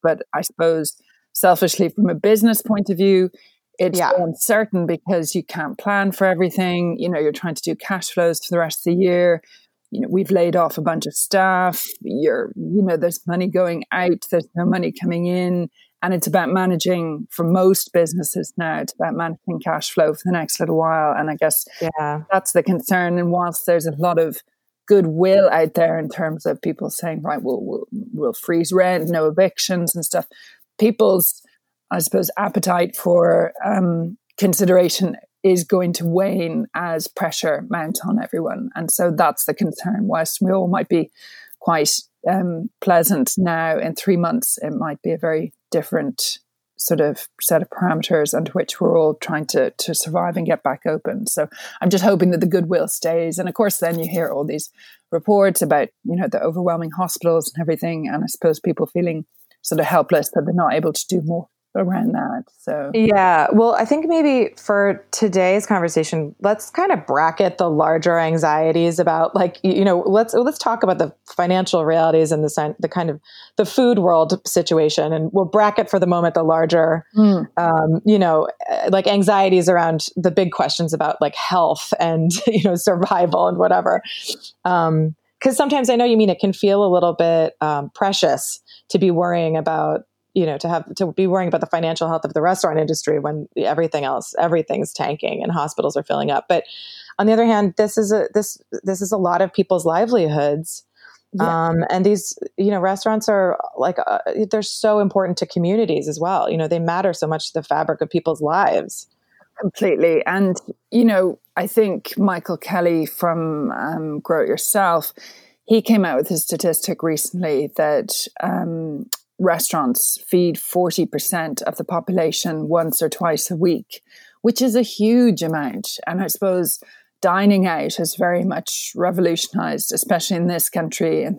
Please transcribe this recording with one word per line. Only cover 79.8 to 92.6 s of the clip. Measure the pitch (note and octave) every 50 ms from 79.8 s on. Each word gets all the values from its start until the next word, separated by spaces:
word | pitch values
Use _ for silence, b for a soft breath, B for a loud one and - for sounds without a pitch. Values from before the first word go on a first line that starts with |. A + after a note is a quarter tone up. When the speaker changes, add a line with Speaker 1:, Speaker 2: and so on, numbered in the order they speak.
| E3 E3 E3 D#3 - - -
Speaker 2:
the | F#3 E3 F#3
big | - G3+ F#3 E3+
questions | - - C#3 C#3+ - - E3+ D3+ D#3+
about, | - D3 D3+ - -
like, | D3+ C#3+ -
health | - - - F#3 F3+ E3 - D3+ - - - - -
and, | E3+ E3 D#3+ D#3+ D#3+ F3
<laughs> | E3+ - -
you | A#3+ A3 F#3+ D#3
know, | G3+ F3
survival | E3+ - G#3 F#3 F3 E3+ - G3+ E3+ F3+ D#3 E3 F3+ F3+
and | F3+ F3+
whatever. | F3+ F3+ F3+ F3+ F3+ F3 F#3 F3+ F#3 B B B B B B B B B B B _ -
Um, | F3+ F3+ E3+ E3 D#3+ D#3+ D#3 D#3 D#3 D#3 _ _ _ _ -
'cause | - C4+ B3
sometimes | - C#4+ C#4 D4 C#4 B3 A3+
I | A#3+
know | A#3 A#3+
you | A#3+ A3+
mean | A3 G#3+ G3
it | E3+ -
can | - G3 F3+
feel | - - G3 G3 G3+ G#3
a | F#3
little | F3+ F3+ F3 F3 E3
bit, | - E3+ E3 E3 E3 D#3+ - - -
um, | D#3 D3+ D3 C#3+ C#3+ - _
precious | - G#3 G3 G3+ - F#3 D3+ C3+ - - - - - b b b b b b
to | -
be | F3+ F#3+ F#3
worrying | E3+ E3 F3 F3 F3 E3+ E3 D#3+ D#3+
about | D#3 D3+ E3 D#3+ D#3 D#3 D3+ D#3 - - _ _ _ _ _ -
you | G3 E3+
know, | D#3 C#3+
to | C#3+ -
have, | E3 E3+ D#3 - - -
to | - G3 D#3+ D3+
be | - F#3+
worrying | F#3 F3+ F#3+ F3+
about | E3+ - D#3
the | E3
financial | - - E3 E3 D#3+ E3 - E3+ D#3+
health | E3 D#3+ -
of | D#3 -
the | D#3
restaurant | D3+ F3+ F#3 -